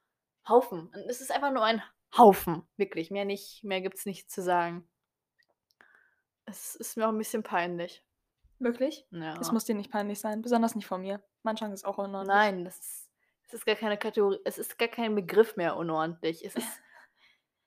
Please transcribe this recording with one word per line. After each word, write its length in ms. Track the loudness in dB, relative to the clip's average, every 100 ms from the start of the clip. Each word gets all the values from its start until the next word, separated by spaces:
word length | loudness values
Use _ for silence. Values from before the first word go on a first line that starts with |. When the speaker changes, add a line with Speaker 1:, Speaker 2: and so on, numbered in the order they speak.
| _ _ _ _ 4
Speaker 1:
Haufen. 380 | 6 6 -2 -10
Und 200 | -12 -8
es 100 | -8
ist 100 | -4
einfach 200 | -2 0
nur 120 | 2
ein 200 | 2 0 -4 _ _ 10
Haufen. 500 | 10 10 2 -4 -6 -4
Wirklich. 360 | -4 -4 -6
Mehr 140 | -4 -4
nicht, 380 | -6 -10 -14
mehr 180 | -6 -4
gibt's 260 | -4 -8 -10
nicht 240 | -10 -12
zu 100 | -6
sagen. 480 | 0 2 0 -6 -14 _ _ _ _ _ _ _ _ _ -20 _ _ _ _ _ -18
Es 280 | -14 -14
ist 240 | -12 -10 -2
mir 80 | -2
auch 60 |
ein 80 | -2
bisschen 240 | -4 -6
peinlich. 600 | -2 -2 -2 -4 -8 -12 _ _ _ _ _ _
Speaker 2:
Wirklich? 440 | -4 0 -2 -4 -12
Speaker 1:
Ja. 300 | -10 -10 -6
Speaker 2:
Es 120 | -2
muss 140 | -2 0
dir 80 |
nicht 160 | -4 -4
peinlich 280 | -4 -4 -4
sein. 240 | -6 -6
Besonders 320 | 0 2 2 -2
nicht 100 | -6
von 160 | -6
mir. 220 | -6 -8 -12 _
Mein 160 | -4 -4
Schrank 160 | -6
ist 100 | -6
auch 140 | -6 -6
unordentlich. 300 | -6 -6 4
Speaker 1:
Nein, 360 | 6 6 2
das 140 | -6 -12
ist, 300 | -14 -14 -16 _ _ _ _
das 80 | -4
ist 100 | -2
gar 100 | 0
keine 220 | 0 -2
Kategorie, 400 | -2 2 2 2 -4
es 140 | -6
ist 180 | -8 -2
gar 100 | -2
kein 280 | 0 -2 0
Begriff 400 | 4 6 6 2
mehr 220 | -2 0
unordentlich. 680 | -2 0 0 -2 -4 -4 -6
Es 80 | -8
ist 120 | -8
Speaker 2:
<laughs> 160 | -10 -20 -20 -20 _ _ _ _ _